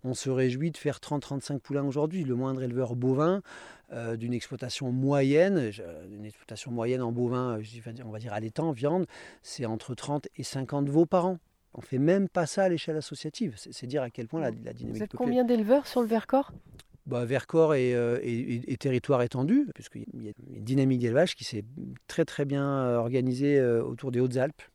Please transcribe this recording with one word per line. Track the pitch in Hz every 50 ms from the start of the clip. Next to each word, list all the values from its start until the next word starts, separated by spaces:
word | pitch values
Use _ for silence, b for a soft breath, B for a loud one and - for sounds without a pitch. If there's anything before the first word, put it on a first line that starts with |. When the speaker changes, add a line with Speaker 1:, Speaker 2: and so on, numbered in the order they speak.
| -
Speaker 1:
on | 131 127
se | - - 135
réjouit | 131 127 131 127 123 131 156 170
de | 151 -
faire | - 151 131 -
trente, | - - 147 143
trente-cinq | - - 139 139 - - 143 127
poulains | _ - 135 143 139
aujourd'hui. | 143 127 147 147 156 180 190 160
Le | 131 123
moindre | 120 131 131 135 131
éleveur | 131 123 120 127 131 113 120
bovin, | 120 123 131 131 135 151 170 185 202 B B B B B B B B B _
euh, | - 117 117 113 117
d'une | 113 113 120
exploitation | 123 117 - - 135 120 - 123 - - 143 127
moyenne, | 123 127 131 135 143 143 139 135 143 151 175 196 202 170 127 107
je, | 101 110 101 85 85 76 87 92
une | 104 104 104
exploitation | 107 104 - - - 110 104 - 135
moyenne | 120 117 113 120 127 127
en | 127 117
bovin, | 117 120 123 120 123 127 127 127 117 107
euh, |
je | 107 107
dis, | 113 117 110 117 113 123 123
on | 113
va | 107 107
dire | 113 117
à | 101 107
l'étang, | 110 113 - - 156 165
viande, | 147 110 123 143 165 190 175 B B B B B B B
c'est | _ - - - 127
entre | 113 110 110 - - 123
trente | - - - 147 147 - - _ -
et | 127
cinquante | - - 135 135 120 147 143 143 143
veaux | 139 156 170
par | 156 - 180 170
an. | 185 185 170 _ _ _ _ _ _ _
On | -
fait | 113 - - 127
même | 139 156 180 196 196
pas | 180 _ 185 170
ça | 139 - 196
à | 196 185
l'échelle | 175 151 - - 156
associative. | 156 143 - 151 - - 156 - - - 160 113 98
C'est, | - - 127
c'est | - -
dire | 120 131 147
à | 127 120
quel | - - 120 113
point | - 165
la, | 156 123
Speaker 2:
Mm. | 110 - -
Speaker 1:
la | 117
dynamique | 113 117 120 113 113
Speaker 2:
Vous | 110
êtes | 214 208
Speaker 1:
populaire | - - 247 240
Speaker 2:
combien | 240 254 247
d'éleveurs | 233 247 226 214 202 254 294 269
sur | - - 254
le | 240 214
Vercors ? | 220 226 - - - 269 285 - - - - - - - - _ - - _
Speaker 1:
Bah, | 139 127 123 123
Vercors | 117 135 131 - - - 165 160 156 156
et, | 135 127 123 123
euh, | 120 120 120 120 -
et, | - 120
et, | 117 113 127 - 120 117 123 -
et | 135 -
territoire | - 139 131 123 - - 139 123
étendu, | 120 117 - 127 131 151 226 277 294 214 -
puisqu'il | - 113 - - 113 110 - - 123 113
y | 104
a | 104 - - - 127
une | 113 104
dynamique | 113 131 139 135 135 131 123
d'élevage | 120 117 113 139 175 180 -
qui | - -
s'est | - - 107 101 113 131 151 - 127 127 131 _
très, | - - - 160
très | - - - 143
bien, | 139 139 139 139
euh, | 139 139 135 131 123 120
organisée, | 120 113 120 127 131 123 127 123 127 139 143 143 139
euh, | 131 120 117 117 -
autour | - 120 117 - 135
des | 123 120
Hautes-Alpes | 127 131 120 127 127 151 - - - -